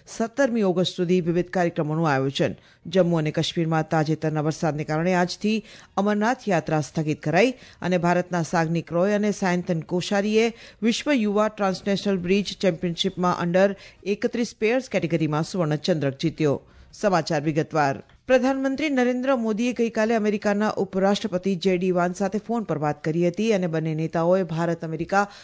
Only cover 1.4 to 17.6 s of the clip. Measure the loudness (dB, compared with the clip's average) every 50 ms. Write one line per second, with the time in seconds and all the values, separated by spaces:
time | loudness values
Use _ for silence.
1.4 | -2 -2 -2 0 0 0 0 -2 -2 -2 0 0 0 2 2 0 0 0 0 0
2.4 | -2 -2 -2 -6 -14 -20 _ _ -10 -2 2 2 2 4 2 0 0 0 0 -2
3.4 | -2 -2 -2 -2 -2 0 0 0 0 0 0 0 2 2 0 -2 -2 -2 -2 0
4.4 | -2 -2 -2 -2 -2 -2 -2 -2 -4 -4 -2 0 0 2 2 2 0 0 -2 -4
5.4 | -2 -2 -2 -2 -4 -8 -18 -20 -18 -10 -4 -2 0 0 0 2 2 0 0 -2
6.4 | -2 0 0 0 0 0 -2 -2 -2 -2 -4 -4 -2 -2 -2 -4 -2 0 4 4
7.4 | 4 4 2 -2 -12 -20 -16 -8 -4 -2 0 2 2 2 2 2 0 0 -2 -2
8.4 | -2 0 0 0 0 2 0 -2 -4 -2 0 0 2 2 2 2 0 0 0 0
9.4 | 0 0 0 0 0 -2 -2 -4 -4 -4 -4 -4 -2 0 0 0 0 2 2 2
10.4 | 2 2 -2 -6 -16 -20 -10 -2 0 0 0 0 0 0 2 2 2 2 2 2
11.4 | 0 0 0 -2 -2 -2 -2 -2 -2 -2 -2 0 0 0 -2 0 0 2 2 2
12.4 | 0 -2 -4 0 0 0 0 0 -2 -4 -4 -2 -4 -4 -2 0 0 0 0 0
13.4 | 0 0 2 4 4 4 2 -2 -14 -20 -20 _ -6 -4 -4 -2 -2 -2 -2 -2
14.4 | -4 -4 -4 -2 0 0 2 0 -2 -2 -2 -2 -2 0 0 0 0 0 0 -2
15.4 | -2 -2 -2 -2 0 0 0 -2 0 0 0 0 0 -2 -4 -2 -4 -4 -2 0
16.4 | 0 0 0 0 -4 _ -20 -20 -20 -20 -10 -2 0 2 2 2 0 0 -2 -2
17.4 | 0 0 0 -2